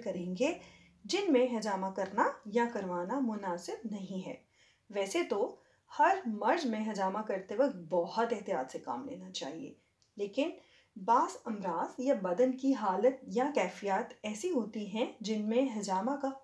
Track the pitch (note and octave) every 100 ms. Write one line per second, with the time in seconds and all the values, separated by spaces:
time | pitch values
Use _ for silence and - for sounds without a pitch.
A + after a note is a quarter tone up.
0 | G#3 F3 F3 F#3 C#4 - - - - _
1 | - F#4 G4 B3 B3+ A3+ G#3 F#3+ F#3+ F#3+
2 | F#3+ G3+ C5 - G#3 A3+ A#3 A3 F#3+ F3
3 | F#3 C4+ A#3+ G#3 G3 F3 - A4+ A3+ G3+
4 | F#3+ F#3+ - - _ _ _ _ - G3+
5 | G3 E4+ D4 G3+ A#3+ - _ _ _ -
6 | D#4+ F#4+ A#3+ G#3 G#3+ E4+ C4+ G#3+ A3 G3
7 | F#3+ G#3 G#3+ F#3+ - G#3+ C4+ F#3 D#3+ F3+
8 | E3+ A3 A#3 G#3+ - F3 - D3 C#3 B2
9 | C#3 F3+ F#3 F3+ - D#3+ - - _ _
10 | _ - G3+ C4+ E4 - - _ _ -
11 | F#3 B3 F4+ - A#3+ G#3 F#3+ E3+ D4 -
12 | C4 A3 F3+ F3+ C4 B3+ C4+ A#3 G#3 F#3
13 | B3 C4 F#3+ G3+ C#4+ - C#3+ - G3+ G3
14 | A#3+ - G#3+ G#3 F#4 D4 G#3+ A3 G3+ G#3+
15 | C4 - G#3 G#3+ G#3 A#3+ C4+ G#3+ G3 F#3+
16 | A3+ C#4+ C4+ -